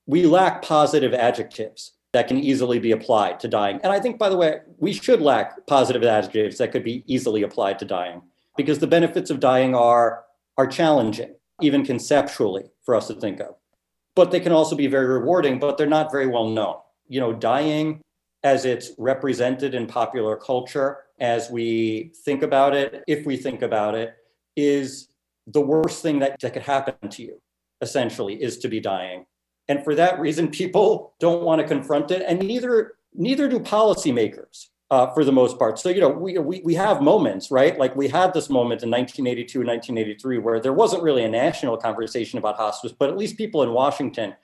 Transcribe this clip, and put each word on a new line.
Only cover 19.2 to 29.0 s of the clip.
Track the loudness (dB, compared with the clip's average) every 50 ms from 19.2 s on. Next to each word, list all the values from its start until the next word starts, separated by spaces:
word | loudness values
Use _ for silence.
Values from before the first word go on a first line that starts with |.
| -2 -4 -2 0 0 -2 -2 -2 -4 -6 -4
in | -6 -8
popular | -6 -4 -4 -4 -2 -2 -4 -2 -4 -4
culture, | -6 -4 -4 -4 -4 -4 -6 -4 -2 -2 -2 -4 -8 -18 _ _ -4
as | -2 -2 -2 -2 -4 -6
we | -6 -6 -4 -2 0 0 0 -2 -4 -6 -8 -12 _ -12 -6
think | -4 -4 -2 -2
about | 0 2 4 4 4 2
it, | 0 -2 -2 -6 -10 -4
if | -4 -4 -2 -2
we | -4 -4
think | -4 -4 -6 -6 -4 -4
about | -2 -2 0 -2 -2 -2
it, | -4 -6 -8 -10 _ _ _ _ _ _ _ -4
is | -2 0 2 2 0 -2 -6 -10 -14 -20 _ _ _ _ _ _ _ _
the | -2 0 0
worst | 2 2 2 2 2 0 -2 -4
thing | -4 -2 0 0
that, | 0 -2 -2 -4
that | -8 -8 -8
could | -8 -4
happen | -2 -2 -2 -2 -4 -10 _ -12
to | -14 -14 -14
you, | -16 -18 -18 -20 _ _ _ _ _ _ _ -10
essentially, | -10 -4 -2 -2 -2 -2 -4 -6 -8 -8 -6 -6
is | -6 -6 -6
to | -6 -8
be | -6 -6 -4
dying. | -6 -4 -6 -6